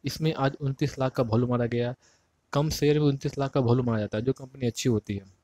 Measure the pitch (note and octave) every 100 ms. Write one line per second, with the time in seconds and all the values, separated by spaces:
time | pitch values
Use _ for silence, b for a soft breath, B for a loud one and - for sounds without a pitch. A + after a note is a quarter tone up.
0 | C#3 - D#3 D3+ C3+ - C#3 C3+ D3 -
1 | C3 - A#2+ A2+ B2 A#2+ A#2+ A#2+ A#2+ B2+
2 | b b b _ _ C#3+ D3+ - D3 D3+
3 | D3 C#3 C#3+ C#3 C#3 C#3+ A#2 B2 B2 A2
4 | G#2 G#2+ B2 C3 C3 C3+ B2 - C3 G#2+
5 | - G2+ F#2+ _